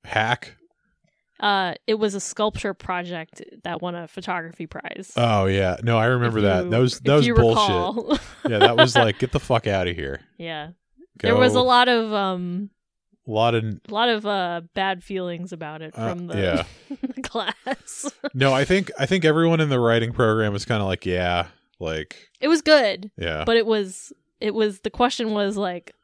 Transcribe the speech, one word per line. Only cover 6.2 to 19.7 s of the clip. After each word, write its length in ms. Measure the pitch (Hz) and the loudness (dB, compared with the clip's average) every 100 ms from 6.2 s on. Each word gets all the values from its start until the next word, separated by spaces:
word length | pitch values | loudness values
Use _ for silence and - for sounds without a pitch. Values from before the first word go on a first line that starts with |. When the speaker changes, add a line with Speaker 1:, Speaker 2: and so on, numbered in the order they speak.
| 120 110 | 2 2
Speaker 2:
If 60 | 101 | 2
Speaker 1:
that. 180 | 92 90 | 2 2
Speaker 2:
you, 40 | |
Speaker 1:
That 80 | 113 | 2
was, 200 | 127 - | 2 0
that 100 | 131 | 2
Speaker 2:
if 60 | 147 | 4
Speaker 1:
was 100 | - | 6
Speaker 2:
you 60 | 233 | 6
Speaker 1:
bullshit. 240 | 117 113 | 6 4
Speaker 2:
recall. 580 | 104 90 180 220 - 294 | 2 2 -2 -4 -2 -2
<laughs> 260 | - - 285 | -2 -8 -2
Speaker 1:
Yeah, 100 | 226 | 4
that 180 | 392 165 | 4 6
was 180 | 311 120 | 4 6
like, 220 | 113 - | 2 2
"Get 120 | 127 | -2
the 80 | 139 | -2
fuck 260 | - 117 107 | 0 0 2
outta 240 | 98 90 | 0 0
here." 300 | 85 69 67 _ - | -2 -6 -8 _ -14
Speaker 2:
Yeah. 320 | 170 156 156 175 _ _ 330 _ | -10 -10 -12 -18 _ _ -20 _
There 180 | 214 240 | 0 4
was 180 | 254 | 4
a 20 | 254 | 4
Speaker 1:
Go. 80 | |
Speaker 2:
lot 260 | 254 247 247 | 4 4 4
of, 240 | 240 220 | 2 0
um, 560 | 214 190 185 180 180 202 _ _ _ _ _ - | -2 -2 -4 -6 -6 -8 _ _ _ _ _ -4
Speaker 1:
A 40 | |
lot 240 | 107 117 117 | 2 2 2
of 80 | 110 | -2
Speaker 2:
a 140 | 104 - | -8 -8
lot 140 | 214 240 | -2 0
of, 180 | 220 208 | 0 -2
uh, 360 | 202 180 170 170 - | -2 -4 -6 -8 -4
bad 280 | 190 185 | -4 -4
feelings 480 | - 190 180 170 180 | -8 -8 -6 -8 -10
about 300 | 170 156 156 | -12 -12 -12
it 120 | 160 - | -14 -8
Speaker 1:
Uh, 120 | 113 | -6
Speaker 2:
from 180 | 175 175 | -6 -6
the, 100 | 98 | -4
Speaker 1:
yeah. 260 | 92 85 85 - _ 277 | 0 -2 -4 -14 _ -10
Speaker 2:
<laughs> 140 | 262 254 | -10 -10
the 60 | |
class. 880 | 262 233 185 - - 277 - - 277 - | -8 -6 -6 -8 -10 -10 -10 -12 -12 -10
<laughs> 100 | 294 127 | -10 0
Speaker 1:
No, 180 | 135 | 2
I 100 | 131 | 2
think, 280 | 139 190 185 - | 2 2 0 -4
I 60 | 135 | 0
think 180 | 190 156 | 2 2
everyone 340 | 156 165 165 | 4 4 2
in 80 | |
the 100 | 151 | 2